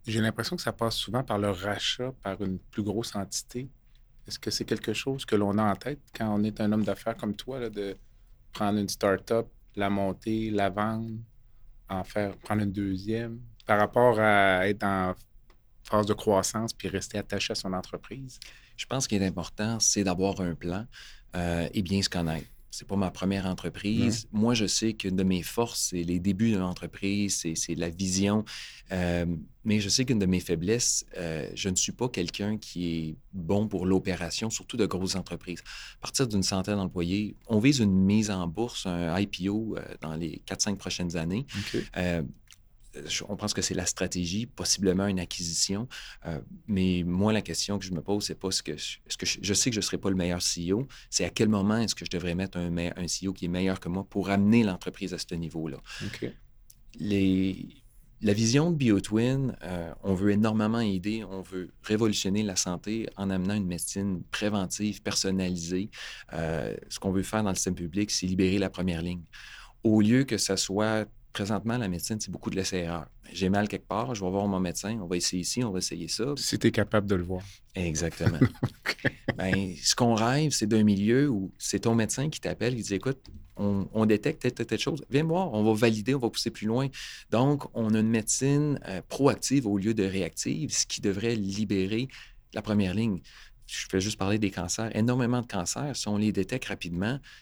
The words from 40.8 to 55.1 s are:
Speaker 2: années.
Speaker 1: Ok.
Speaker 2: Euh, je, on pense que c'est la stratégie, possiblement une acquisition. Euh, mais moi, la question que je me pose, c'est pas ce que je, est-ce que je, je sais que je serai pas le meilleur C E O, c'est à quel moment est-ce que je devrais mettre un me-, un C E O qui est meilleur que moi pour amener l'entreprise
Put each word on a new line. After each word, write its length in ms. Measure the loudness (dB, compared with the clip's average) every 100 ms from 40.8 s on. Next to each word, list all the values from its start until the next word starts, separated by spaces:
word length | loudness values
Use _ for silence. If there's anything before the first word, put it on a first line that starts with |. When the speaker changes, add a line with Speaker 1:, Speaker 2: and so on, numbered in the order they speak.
| -6 -4 -4 -2
Speaker 2:
années. 300 | -2 -2 -4 -6
Speaker 1:
Ok. 240 | -4 -4 -4 -2
Speaker 2:
Euh, 240 | 0 0 -4 -10 -20 -20 -20 -20 -20 -14 -8
je, 180 | -6 -6
on 60 | -4
pense 180 | -2
que 80 | -2
c'est 140 | -2 -2
la 100 | -2
stratégie, 640 | -2 -4 -2 -2 -2 -6
possiblement 580 | -4 -2 2 4 4 2
une 140 | 0
acquisition. 680 | -4 -6 -4 -2 0 -2 -4 -10 -16 -12 -8
Euh, 140 | -8 -8 -12 -2
mais 360 | 2 4 2 2
moi, 260 | 2 2
la 120 | 2
question 340 | 0 -4 -4 -4
que 80 | -4
je 60 |
me 100 | -6
pose, 240 | -2 -2 -2
c'est 140 | -4
pas 100 | -4
ce 140 | -2
que 120 | -4 -6
je, 220 | -8 -10 -10
est-ce 100 | -4
que 120 | -4
je, 100 | -2
je 140 | 0
sais 160 | 2 2
que 60 | 0
je 60 |
serai 180 | -2 -2
pas 100 | 0
le 60 | 2
meilleur 260 | 2 0
C 300 | -2 -2 0
E 20 |
O, 140 | 0 0 -10 -6
c'est 120 | -2
à 60 | -2
quel 200 | 2 2
moment 280 | 4 4 2
est-ce 160 | 0
que 100 | -4
je 60 | -6
devrais 240 | -4 -2
mettre 240 | -2 -2 -2
un 140 | -2
me-, 200 | -2 -2 -4
un 100 | -4
C 200 | -2 -4
E 20 |
O 40 |
qui 120 | -4 -2
est 20 |
meilleur 320 | 0 0 0
que 100 | -2
moi 180 | -4 -4
pour 220 | -2 2
amener 320 | 4 8 8
l'entreprise 500 | 6 0 -6 -6 -6